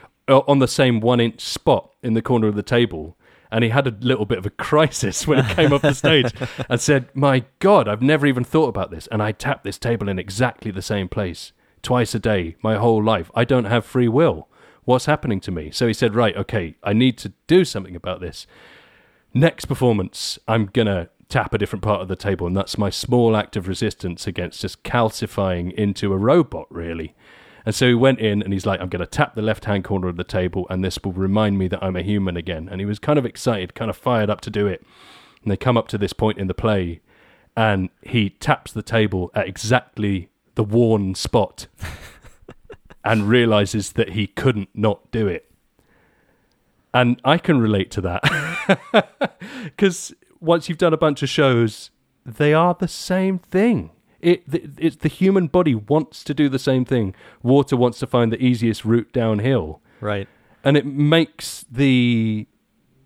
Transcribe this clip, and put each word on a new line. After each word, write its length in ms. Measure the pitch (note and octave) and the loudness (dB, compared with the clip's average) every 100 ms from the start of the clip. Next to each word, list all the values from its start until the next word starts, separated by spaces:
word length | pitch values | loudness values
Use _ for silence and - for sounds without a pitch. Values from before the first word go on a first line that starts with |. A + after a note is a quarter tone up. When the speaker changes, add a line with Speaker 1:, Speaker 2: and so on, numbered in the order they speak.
| - _ - | -20 _ 2
Speaker 1:
uh, 100 | C3+ - | 4 4
on 120 | C#3 | 4
the 80 | B2+ | 2
same 320 | - C3 A2+ | 2 2 2
one 180 | A#2 A#2+ | 2 2
inch 220 | A#2 - | 2 -2
spot 480 | - - - A#2 - _ | -10 -4 0 0 0 _
in 120 | B2 | -2
the 80 | A2+ | 0
corner 260 | - A#2+ G#2+ | 2 2 2
of 80 | G#2 | 0
the 80 | |
table. 540 | - A#2+ A#2 E2+ D#2 - _ _ - | 0 2 0 -2 -12 -16 _ _ -6
And 120 | A2 | -2
he 80 | A#2 | 0
had 160 | C3 C3+ | 2 0
a 80 | G#2 | -2
little 260 | B2 A#2+ G#2 | -2 0 -2
bit 120 | G2+ | -4
of 80 | G2+ | -6
a 40 | |
crisis 760 | - - D3+ D#3+ - G2+ - - | -8 0 2 2 0 -6 -4 0
when 160 | C3+ | 2
he 100 | A#2+ | 2
came 200 | F#2 D3+ | 2 2
off 80 | C#3 | 4
the 120 | D3 | 2
stage 380 | C3+ D#3+ D#3 B2+ - B2+ | 0 2 2 2 -4 -10
Speaker 2:
<laughs> 200 | - - | -8 -4
Speaker 1:
and 100 | A#2+ | -2
said, 300 | - C#3 B2 | 2 0 0
"My 300 | C3+ C#3+ C3 - - | 0 2 2 -2 0
God, 280 | F#3+ G3+ G#2 | 4 4 4
I've 140 | G#2+ | 2
never 240 | C3 D3+ C#3+ | 2 4 2
even 180 | B2 | 0
thought 260 | A#2+ D#3+ C#3 | 0 2 2
about 200 | G#2 F#2 | 0 -6
this. 180 | - - | -8 -6
And 140 | A2 | -2
I 100 | G#2+ | -2
tap 300 | G#2 C#3+ C#3 | -4 -6 -6
this 140 | G2 - | -8 -6
table 300 | B2 A2+ G2+ | -4 -2 -2
in 80 | F#2 | -6
exactly 540 | F#2+ F#2+ B2 - A2 | -6 -2 -2 -2 -10
the 100 | F#2+ | -8
same 260 | - G#2 F2+ | -6 -4 -4
place 420 | A2 F#2+ D#2+ - _ _ _ | -4 -6 -8 -16 _ _ _
twice 340 | - B2 A2+ A2 | -2 0 0 -2
a 40 | |
day, 360 | A2+ G2+ E2 - | 0 0 -2 -4
my 120 | A2 G#2+ | -2 0
whole 280 | A#2 A2 | 2 2
life. 260 | A2 G2+ E2 A#2 | 2 0 -2 -2
I 80 | |
don't 220 | A#2+ C3 G#2 | 2 2 2
have 200 | A#2 - | 0 0
free 220 | B2+ A#2+ | 0 2
will. 400 | B2 E3 D#2+ - _ - _ - | 4 2 0 -8 _ -20 _ 0
What's 200 | B2 - | 2 2
happening 340 | D3+ C#3 G2 | 0 0 -4
to 100 | - | -4
me?" 200 | E2+ D2+ | -8 -8
So 160 | - A#2 | -2 0
he 60 | |
said, 220 | G#2 A#2 A2 | 2 0 2
"Right, 200 | A2 G2 | 0 0
okay, 380 | F#2+ G#2+ E2 - | -4 -4 -6 -6
I 100 | G#2 | -2
need 240 | G#2+ B2+ - | 2 2 0
to 140 | G2+ - - | -8 -10 2
do 180 | F3 E3+ | 2 2
something 300 | G#2 F#2+ F2 | -4 -12 -12
about 240 | F#2+ F2 | -10 -8
this. 260 | E2+ - - - - - _ _ _ _ _ | -10 -12 -20 -20 -20 -20 _ _ _ _ _
Next 320 | B2+ D#3+ - - | 0 2 0 -6
performance, 720 | C3 B2 G#2 F#2 - - - - | 0 2 2 -2 -8 -10 -8 -2
I'm 200 | A2+ G2+ | 0 0
gonna 420 | B2+ G#2+ F#2+ F2 _ - | 0 0 -2 -6 _ -4
tap 240 | C3 G#2 | -2 -2
a 40 | G#2+ | -2
different 260 | G#2 G2+ | -4 -4
part 180 | G#2+ G2 | -2 -2
of 60 | F#2 | -4
the 80 | F#2 | -6
table, 320 | G#2 F#2 F2+ | -4 -4 -2
and 80 | F#2+ | -2
that's 200 | - - | -2 -2
my 120 | G2+ | -4
small 460 | - - B2 A#2 G#2+ | -4 0 2 4 2
act 200 | - G#2+ | -2 -6
of 120 | F#2 | -6
resistance 600 | F#2 G#2+ - F#2 E2+ - | -4 -4 -4 -8 -8 -8
against 340 | F2+ F2+ - | -8 -8 -8
just 220 | F#2+ - | -10 -10
calcifying 880 | - B2 A2 - - - F#2+ F2+ F2 | -4 0 0 -2 -8 -2 -2 -2 -4
into 400 | G2 G2+ G2 G#2 | -2 -2 -2 -2
a 40 | F#2+ | 0
robot, 500 | A2 E3+ C3+ D#2+ D2+ | 2 2 2 -4 -12
really." 440 | E2 E2 E2 D#2+ _ _ - - - - | -10 -8 -8 -10 _ _ -20 -20 -10 -6
And 60 | |
so 140 | - B2 | 2 4
he 80 | A#2 | 6
went 240 | C3+ B2+ | 4 4
in 240 | A2 G#2 | 0 0
and 100 | G2 | -2
he's 140 | G2 G#2 | -2 -2
like, 120 | F#2 | -2
"I'm 100 | F2+ | -4
gonna 180 | F#2 F2 | -6 -4
tap 260 | - D3 | -2 -2
the 80 | A2 | -2
left-hand 420 | G#2+ G#2+ - G2+ | -4 -4 -2 -4
corner 240 | - G2 F2+ | -2 -4 -4
of 100 | F2 | -6
the 60 | |
table, 440 | - F#2 F2+ F#2 F2+ | -6 -4 -2 -4 -6
and 140 | F#2 | -4
this 160 | F#2 - | -4 -4
will 100 | G2 | -6
remind 440 | F#2 F#2+ G#2 G#2+ G2 | -2 0 2 0 0
me 100 | F#2 | -2
that 140 | F#2 | -4
I'm 120 | F#2+ F2+ | -4 -4
a 80 | |
human 340 | F#2 G#2 F#2+ F2 | -2 -2 -2 -4
again." 320 | E2+ D#2+ F2+ | -6 -8 -10
And 80 | F#2+ | -8
he 60 | G2+ | -6
was 140 | G#2+ | -4
kind 180 | - D3 | 0 0
of 80 | A#2+ | 0
excited, 480 | - C3 G#2+ F2+ | -4 -2 -2 -4
kind 160 | - A#2 | -8 -8
of 80 | - | -4
fired 320 | B2+ A#2+ G#2 | -2 0 0
up 100 | G2+ | -2
to 100 | - | -4
do 160 | G#2+ G#2 | -2 -2
it. 160 | F2+ _ _ - - _ _ | -4 _ _ -20 -20 _ _
And 100 | G#2+ | -6
they 60 | G2 | -2
come 180 | B2+ A2+ | 0 0
up 120 | - | 0
to 100 | G#2 | -4
this 160 | G2+ | -4
point 240 | - A2 G2 | -2 -2 -2
in 80 | F#2+ | -4
the 80 | |
play, 480 | - A2+ G2+ F2 E2 _ _ _ _ _ - | -2 0 0 -2 -8 _ _ _ _ _ 0
and 320 | A2 G2 F#2 _ | 2 2 -2 _
he 260 | - A#2+ G2 | -4 -2 -2
taps 420 | - - C#3+ - | -2 -2 -2 -4
the 120 | A2 | -12
table 480 | - A2+ G#2+ F#2 F2 | -4 0 0 -2 -4
at 140 | G#2+ F#2 | -4 -6
exactly 840 | F#2 A2 B2 - - G2+ G2 F2+ _ _ | -6 0 0 -2 -6 -4 -4 -8 _ _
the 100 | - | -4
worn 520 | G#2 A2+ A#2 A2 F#2+ F#2+ | 0 2 4 2 -2 -6
spot 500 | - A#2 F#2+ - - - | -2 0 0 -6 -20 -16
<laughs> 1200 | - - - - - - - - - - - - | -16 -16 -20 -20 -20 -20 -20 -20 -20 -20 -20 -6
and 240 | G2+ A2 G#2 | 0 0 4
realizes 640 | B2 A#2 G#2+ G2+ A2 G2 | 4 4 4 2 -2 -4
that 160 | - G#2+ | -4 -2
he 180 | G2 G2+ | -2 -4
couldn't 420 | - C3+ G#2+ F#2+ - | -2 0 0 -4 -2
not 340 | G#2+ G2+ _ | -2 -2 _
do 160 | A2+ G#2 | -2 -2
it. 240 | E2 - _ _ _ _ _ _ _ _ _ _ _ _ _ _ | -4 -10 _ _ _ _ _ _ _ _ _ _ _ _ _ _
And 260 | B2+ A#2+ B2 C3 | 2 2 2 2
I 120 | E3+ | 2
can 220 | - C#3+ | 2 2
relate 320 | A2 G2+ F#2+ | 4 2 0
to 100 | G#2 | -4
that. 200 | F2+ F2+ - D3 D#3 E3+ - F3+ - | -4 -2 -2 -4 -6 -4 -2 -2 0
<laughs> 840 | G#3+ - - - - G#3 C4 F3 - | 0 0 -4 -8 -8 -18 -16 -14 0
'Cause 360 | G3 E3+ - - _ _ | 0 0 -10 -18 _ _
once 300 | E3 E3+ - | 0 0 0
you've 80 | D#3 | 0
done 160 | F3 | 2
a 40 | D#3+ | 4
bunch 240 | D#3 C#3 | 2 0
of 60 | C3+ | -2
shows, 600 | - C#3 A#2+ A2+ - - _ _ _ B2+ | 2 4 4 2 -2 -16 _ _ _ -10
they 280 | A2 D3 | 0 2
are 220 | D#3 F3 F3 | 4 4 0
the 80 | F3 | -4
same 520 | - - F#3 F#3+ F#3 | -6 -4 -2 0 -2
thing. 520 | - F#3 A#3 E3 D#2+ _ _ _ | -2 0 2 0 -4 _ _ _
It, 280 | E3+ F3 - | 2 2 0
the, 200 | D#3+ C#3+ C3+ | -6 -6 -4
it's 180 | D#3+ - | -2 0
the 120 | D#3 | -4
human 380 | - F#3+ G3 E3 | 2 2 4 2
body 280 | F3+ E3 A2 | 2 2 0
wants 480 | G#2 D3+ C#3+ - | 2 0 0 -8
to 100 | - | -6
do 160 | C#3+ C#3+ | 0 0
the 80 | C3+ | 0
same 260 | - C3 B2+ | 0 0 0
thing. 280 | B2+ G2 - - - | -2 -2 -6 -18 -4
Water 320 | A#2 C#3 C3+ B2 | 2 4 4 2
wants 240 | B2 - | 2 0
to 80 | B2 | -2
find 240 | B2 A#2 | 2 2
the 100 | A2+ | 2
easiest 420 | B2+ A#2 A#2 G2+ A2 | 2 2 0 0 0
route 260 | A#2+ - | 0 0
downhill. 680 | B2+ A2+ G#2+ A#2+ B2+ D#2 D#2 _ - | -2 0 0 2 0 -2 -10 _ -10
Speaker 2:
Right. 260 | G#2 G2+ G2 _ _ _ | -6 -6 -8 _ _ _
Speaker 1:
And 140 | C#3 C#3+ | 2 2
it 80 | C3 | 2
makes 800 | C#3 D3 E3 D#3+ - - - - | 0 4 4 2 -4 -14 -14 -8
the 800 | A#2+ C#3 B2+ A#2+ A2+ A2 G#2+ G#2 _ _ _ _ _ | 0 2 4 4 2 0 -2 -8 _ _ _ _ _